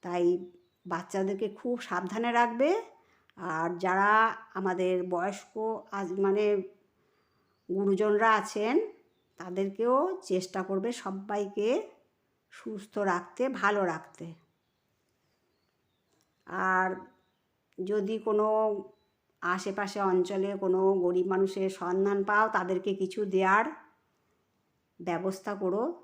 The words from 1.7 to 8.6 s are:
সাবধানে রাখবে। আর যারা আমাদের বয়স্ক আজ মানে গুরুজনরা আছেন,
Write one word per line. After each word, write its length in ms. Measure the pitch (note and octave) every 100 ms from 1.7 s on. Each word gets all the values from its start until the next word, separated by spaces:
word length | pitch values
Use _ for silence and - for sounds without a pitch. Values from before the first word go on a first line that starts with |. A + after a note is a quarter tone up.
| A#3+ -
সাবধানে 440 | F3+ F#3 G#3+ A#3 A#3
রাখবে। 300 | A#3 A3+ C#4+ G4+ - - _ _ _ -
আর 320 | E3 D#3+ E3+ F3
যারা 280 | F#3 F#3+ G3+ G#3+ A3 - - F#3+
আমাদের 340 | F#3+ F#3 F#3 F#3 F3+
বয়স্ক 400 | F3+ F#3 G3 - A3 A3 A3+ - G3+
আজ 100 | F#3+ F#3+ G3
মানে 200 | G3+ G#3 G#3 F#3 - _ _ _ _ _ _ _ _ -
গুরুজনরা 600 | F#3+ G3 G3 G#3+ G#3 A3+ G#3+
আছেন, 360 | G3 G#3+